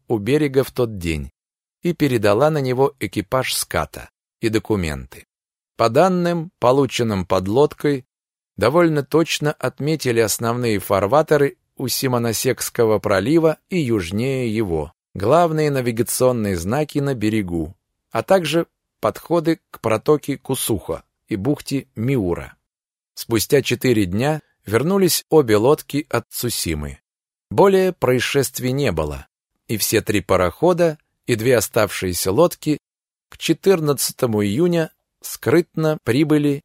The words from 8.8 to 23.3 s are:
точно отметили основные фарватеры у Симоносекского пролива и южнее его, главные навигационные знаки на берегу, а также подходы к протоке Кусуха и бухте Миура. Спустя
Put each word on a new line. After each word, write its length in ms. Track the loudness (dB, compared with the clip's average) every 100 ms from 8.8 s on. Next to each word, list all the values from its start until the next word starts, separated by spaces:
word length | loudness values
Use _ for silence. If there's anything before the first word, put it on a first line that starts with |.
| 2 0
точно 500 | 0 0 0 -2 -4
отметили 680 | -4 -6 -4 -4 -2 0 2
основные 600 | 0 0 -4 -2 0 -2
фарватеры 800 | 0 0 2 2 4 2 2 -2 _ -8
у 100 | -6
Симоносекского 1120 | -2 0 0 -2 -2 -2 -2 -4 0 2 2
пролива 580 | 2 0 2 2 2 0 _
и 100 | -2
южнее 720 | 0 0 -2 -4 -4 -2 -2
его, 380 | -2 -2 -2 -4 _ _ -4
главные 560 | 2 4 2 0 0
навигационные 880 | 0 -2 -2 -2 0 2 2 0 -2
знаки 420 | -2 -2 -2 -4
на 160 | -4 -2
берегу, 600 | -2 -2 -2 -4 -6 -10 _ _ _
а 100 | -4
также 460 | 2 2 2 -2 -4 _ _ _
подходы 640 | -4 -4 -2 -2 0 -2 _
к 80 | -8
протоке 580 | -2 0 2 0 0 -8
Кусуха 640 | -6 -6 -4 -4 -6 -10 -12 _ -8
и 100 | -4
бухте 500 | -2 -4 -4 -6 -6 -6
Миура. 640 | -2 0 0 -4 -8 -18 _ _ _ _ _
Спустя 480 | -16 -4